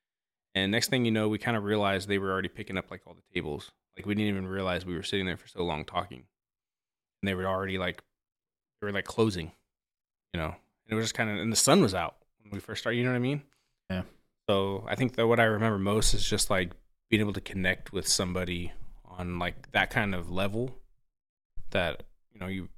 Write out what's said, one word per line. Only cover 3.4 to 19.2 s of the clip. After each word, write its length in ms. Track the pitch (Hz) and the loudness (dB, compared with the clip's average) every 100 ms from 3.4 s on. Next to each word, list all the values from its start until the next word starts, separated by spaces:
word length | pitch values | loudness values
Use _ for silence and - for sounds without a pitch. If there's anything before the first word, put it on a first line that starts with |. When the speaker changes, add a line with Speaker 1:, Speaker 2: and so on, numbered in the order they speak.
| 78 73 - _ _ - | -4 -6 -10 _ _ -10
Speaker 1:
Like, 80 | |
we 120 | 95 104 | -2 0
didn't 140 | 107 | 0
even 180 | 98 92 | 0 -2
realize 360 | 95 92 87 | -2 0 -2
we 120 | 92 82 | -2 -6
were 60 | |
sitting 200 | - 101 | -2 -2
there 120 | 92 82 | -2 -4
for 100 | - | -8
so 160 | 101 | -4
long 220 | 87 76 | -2 -2
talking. 400 | 73 90 - 64 - _ _ _ _ _ _ _ _ _ | -4 -4 -6 -8 -20 _ _ _ _ _ _ _ _ _
And 60 | 98 | -2
they 60 | 92 | -2
were 100 | 92 | 0
already, 320 | 95 95 95 | -2 -2 -2
like, 240 | 90 85 - _ _ _ _ _ _ - | -2 -6 -12 _ _ _ _ _ _ -10
they 60 | 104 | -4
were, 60 | |
like, 120 | 101 | -4
closing, 480 | - - 113 90 82 - _ _ _ _ _ _ _ | -2 2 2 0 -6 -12 _ _ _ _ _ _ _
you 60 | 87 | -4
know? 60 | 78 | -4
And 80 | - _ _ - | -6 _ _ -4
it 60 | 110 | -2
was 80 | |
just 100 | 113 | -2
kinda, 260 | - 110 104 | -2 -2 -2
and 120 | 110 | 0
the 40 | 107 | 2
sun 240 | - 180 | 6 8
was 140 | 131 | 6
out 220 | 92 82 - _ _ | 2 -4 -6 _ _
when 80 | 104 | -12
we 80 | 101 | -10
first 220 | - 107 | -8 -6
started, 160 | 117 120 | -2 0
you 60 | |
know 60 | 123 | 2
what 60 | 123 | 2
I 40 | |
mean? 240 | 123 143 - _ _ _ - | 2 0 -4 _ _ _ -6
Speaker 2:
Yeah. 120 | 92 - - _ _ - | -4 -6 -12 _ _ 0
Speaker 1:
So 360 | 98 98 98 107 | 2 2 -2 -4
I 80 | 123 | -2
think 180 | 127 | 0
that 140 | - 117 | 2 4
what 100 | 117 | 6
I 60 | |
remember 340 | 113 104 113 101 | 6 4 2 2
most 360 | 98 107 - | 2 4 6
is 140 | - - | 4 4
just, 220 | 101 - | 2 2
like, 220 | 95 87 - _ _ - | 2 0 -4 _ _ 2
being 100 | 107 | 2
able 120 | 104 | 2
to 60 | 92 | -2
connect 520 | - 98 92 92 - | -6 -2 0 0 -4
with 160 | 98 85 | -4 0
somebody 640 | - 92 90 90 87 90 - - - | 0 0 -2 -2 -2 -4 -6 -8 -12
on, 340 | - 90 | -14 -8